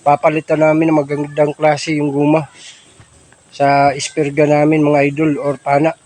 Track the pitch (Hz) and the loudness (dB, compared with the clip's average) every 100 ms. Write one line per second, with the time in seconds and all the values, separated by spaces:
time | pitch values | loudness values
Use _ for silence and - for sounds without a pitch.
0 | - 143 165 156 151 156 156 156 160 156 | 0 0 0 -2 -2 0 2 2 2 0
1 | 143 147 147 147 147 143 151 147 - 151 | -2 -6 -6 -2 -2 0 0 0 -2 -2
2 | 147 139 147 156 143 - - - _ _ | -2 0 0 0 -2 -16 -20 -20 _ _
3 | - _ _ _ _ - 139 139 139 139 | -20 _ _ _ _ -2 0 4 2 0
4 | - - 143 143 147 147 147 156 147 147 | -8 -4 -4 0 2 2 2 2 2 2
5 | 143 143 160 139 143 139 - 143 160 - | 0 0 -2 -2 -4 -6 -2 0 0 -4